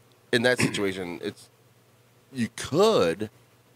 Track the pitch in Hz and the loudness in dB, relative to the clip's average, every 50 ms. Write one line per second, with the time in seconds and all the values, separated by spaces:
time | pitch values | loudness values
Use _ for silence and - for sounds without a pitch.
0 | _ _ _ _ _ - 123 120 117 123 123 - 127 113 110 110 101 95 90 95 | _ _ _ _ _ -2 0 2 4 2 2 2 0 -2 0 -2 -2 -4 -4 -6
1 | 90 87 85 - - 104 - - - - _ _ _ _ _ _ _ _ _ _ | -8 -10 -10 -8 -8 -10 -10 -12 -20 -20 _ _ _ _ _ _ _ _ _ _
2 | _ _ _ _ _ - 139 127 113 - - - - - 135 165 208 226 208 139 | _ _ _ _ _ -12 -6 -6 -6 -6 -6 -10 -8 -2 2 4 4 4 4 4
3 | 95 82 82 98 107 107 _ _ _ _ _ _ _ _ _ | 2 2 0 -2 -6 -10 _ _ _ _ _ _ _ _ _